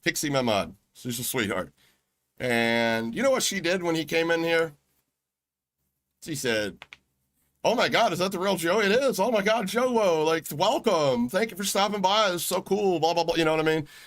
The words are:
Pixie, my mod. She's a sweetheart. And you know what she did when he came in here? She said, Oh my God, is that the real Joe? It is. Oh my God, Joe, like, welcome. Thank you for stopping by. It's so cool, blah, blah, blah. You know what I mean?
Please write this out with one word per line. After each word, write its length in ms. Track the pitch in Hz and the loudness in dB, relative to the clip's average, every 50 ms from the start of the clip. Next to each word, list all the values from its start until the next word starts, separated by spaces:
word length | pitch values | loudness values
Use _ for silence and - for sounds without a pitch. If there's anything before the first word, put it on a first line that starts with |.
| _ | _
Pixie, 260 | 170 160 - - 151 | -4 -4 -4 -4 0
my 120 | 139 135 | 0 0
mod. 340 | 127 120 107 98 90 82 - _ _ _ _ | 2 2 0 0 -2 -4 -10 _ _ _ _
She's 260 | - - 127 120 120 | -14 -10 -8 -8 -6
a 40 | 123 | -6
sweetheart. 480 | - - 135 110 98 101 90 87 71 _ _ _ _ _ _ _ _ _ _ _ _ _ _ | -6 -4 -2 -2 -2 -2 -4 -6 -8 _ _ _ _ _ _ _ _ _ _ _ _ _ _
And 760 | - 127 120 117 117 117 117 117 117 113 113 113 113 113 117 | -4 -2 0 0 2 2 0 0 0 0 0 -2 -4 -4 -6
you 80 | 175 240 | -2 0
know 80 | 269 | 0
what 120 | 262 233 - | 0 2 -2
she 160 | - 202 190 | -2 -4 -2
did 240 | 160 165 180 196 175 | -2 -2 -2 -2 -2
when 120 | 175 165 | -2 -2
he 100 | 165 156 | -2 -4
came 260 | 143 170 165 165 165 | -2 -2 -2 0 0
in 120 | 170 165 165 | 0 0 0
here? 300 | 165 165 165 165 160 147 _ _ _ _ _ _ _ _ _ _ _ _ _ _ _ _ _ _ _ _ _ _ _ _ _ _ _ _ _ - | 0 0 0 0 -2 -6 _ _ _ _ _ _ _ _ _ _ _ _ _ _ _ _ _ _ _ _ _ _ _ _ _ _ _ _ _ -12
She 120 | - 156 | -10 -8
said, 480 | 143 - 123 113 107 107 98 98 - - _ - _ _ _ _ _ _ _ _ _ _ _ _ _ _ | -4 -2 -2 0 0 -2 -4 -8 -12 -20 _ -20 _ _ _ _ _ _ _ _ _ _ _ _ _ _
Oh 100 | 156 220 | 0 2
my 120 | 254 202 | 2 0
God, 240 | 151 135 180 226 220 | 2 2 2 2 2
is 80 | 170 170 | 2 0
that 140 | 180 196 196 | -2 -2 -2
the 60 | 175 | -2
real 180 | 180 202 196 | -2 -2 -2
Joe? 240 | 165 160 170 180 220 | 0 0 0 2 2
It 100 | 214 196 | 2 2
is. 280 | 202 247 285 269 226 185 | 2 2 2 2 0 0
Oh 120 | 190 240 | 0 0
my 100 | 240 208 | 0 0
God, 260 | 196 214 220 240 208 | 2 2 0 0 0
Joe, 560 | 185 196 226 254 254 247 226 214 185 165 156 156 | -2 -2 0 0 2 2 2 2 4 2 2 2
like, 200 | 156 160 165 156 - 160 | 2 0 0 -2 -6 -4
welcome. 760 | 143 180 208 262 311 - 233 190 160 151 139 127 120 120 123 | 0 0 2 2 2 0 2 2 2 2 2 2 0 -2 -2
Thank 220 | - 185 226 226 | 0 -2 -2 -2
you 60 | 208 | -4
for 60 | 170 202 | -6 -6
stopping 380 | 196 - 202 196 214 202 208 | -2 0 0 0 0 0 0
by. 300 | 185 185 202 220 220 196 | 0 2 2 4 2 2
It's 120 | 180 170 - | 0 -2 -4
so 180 | - 185 185 | -4 -4 -4
cool, 380 | 190 - 190 208 208 196 180 160 | -2 -2 -2 0 2 0 2 2
blah, 140 | 147 160 170 | 2 2 2
blah, 100 | 170 165 | 2 0
blah. 120 | 160 170 | 0 0
You 100 | 165 165 | 2 2
know 100 | 156 156 | 2 2
what 100 | 160 156 | 2 2
I 100 | 160 156 | 2 0
mean? 120 | 160 147 - - - - | 0 -2 -6 -14 -20 -20